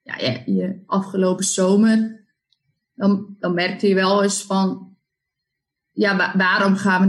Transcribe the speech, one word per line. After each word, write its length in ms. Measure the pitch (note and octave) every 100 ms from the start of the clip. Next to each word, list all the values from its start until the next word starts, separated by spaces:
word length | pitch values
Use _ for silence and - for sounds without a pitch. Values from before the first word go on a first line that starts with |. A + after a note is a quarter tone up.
ja, 160 | - -
je, 340 | B2 A#2+ -
je 300 | F#3+ F#3 F#3+ -
afgelopen 600 | F#3+ - F#3+ F#3 F#3 F#3+
zomer, 800 | - F#3 G3+ A3 A3 A3 - _ _ _ _ _ _ _ -
dan, 400 | G3 G3 - -
dan 140 | F3+
merkte 340 | F3 F#3 G3 G3+
je 60 | F#3+
wel 280 | F#3+ G3+
eens 200 | G3+ G3
van, 440 | - F#3+ F#3+ F#3 - _ _ _ _ _ _ _ _ _ _
ja, 260 | - G3+ F#3+
wa-, 160 | F3 F#3+
waarom 380 | F#3 F#3 G3 F#3+
gaan 260 | G3+ F#3